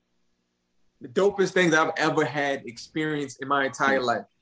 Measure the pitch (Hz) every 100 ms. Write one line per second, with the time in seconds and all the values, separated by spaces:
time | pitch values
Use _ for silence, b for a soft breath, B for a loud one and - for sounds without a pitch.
0 | _ _ _ _ _ _ _ _ _ _
1 | 120 185 196 196 180 185 175 156 156 -
2 | 156 147 139 147 143 139 110 117 - 160
3 | 156 147 135 - 135 143 135 127 139 135
4 | 123 107 - _